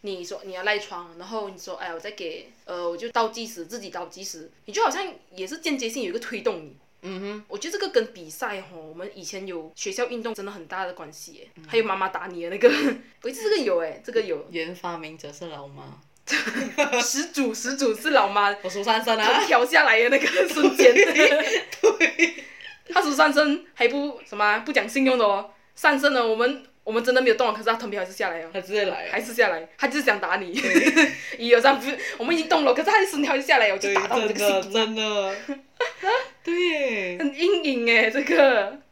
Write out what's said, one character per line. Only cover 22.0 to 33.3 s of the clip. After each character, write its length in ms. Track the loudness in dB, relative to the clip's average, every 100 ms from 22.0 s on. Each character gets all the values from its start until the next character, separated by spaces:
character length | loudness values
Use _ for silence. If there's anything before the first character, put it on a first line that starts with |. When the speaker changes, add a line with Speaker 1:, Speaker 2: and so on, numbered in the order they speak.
| 0 2 0 0 -18 -18 -20 -20 -2
Speaker 1:
他 100 | 0
数 100 | 0
三 200 | 4 4
声 340 | 4 2 0 -6
还 140 | 0 0
不， 320 | 0 -6 -8
什 140 | -14 0
么 60 |
啊， 140 | 2 2
不 120 | 0
讲 160 | -2 0
信 160 | 2
用 140 | 2 4
的 60 |
哦。 260 | 4 2 -4 -18 _
三 220 | 0 2 4
声 160 | 2
了， 140 | 2 0
我 80 |
们， 300 | 2 0 -2 -12 _
我 80 | -4
们 140 | -2
真 100 | 2
的 80 | 4
没 80 | 4
有 60 | 4
动， 160 | 2
可 60 | 0
是 60 |
他 100 | -2
藤 140 | -2 -4
条 120 | -6
还 40 |
是 80 | -8
下 180 | -4 -4
来 120 | -4
哦。 80 | -8
Speaker 2:
他 80 | -10
直 120 | -4
接 140 | -2 -2
来 200 | -4 -6
哦。 20 |
Speaker 1:
还 80 | -6
是 120 | -6
下 160 | 2 2
来， 200 | 2 -6 -2
他 80 | -2
就 140 | 0
是 40 |
想 140 | 0 0
打 200 | 0 -2
你。 200 | -2 -4
Speaker 2:
对。 520 | 2 4 6 6 4
Speaker 1:
<laughs> 240 | 2 -12 -6
一 160 | 4
二 60 | 6
三， 180 | 8 4
不 100 | -2
是， 80 | -6 -8 -6
我 60 |
们 100 | -2
已 40 | 0
经 100 | 2
动 160 | 2
了， 100 | 4
可 80 | 2
是 80 | 4
他 100 | 4
的 60 | 2
绳 160 | 0
条 140 | 0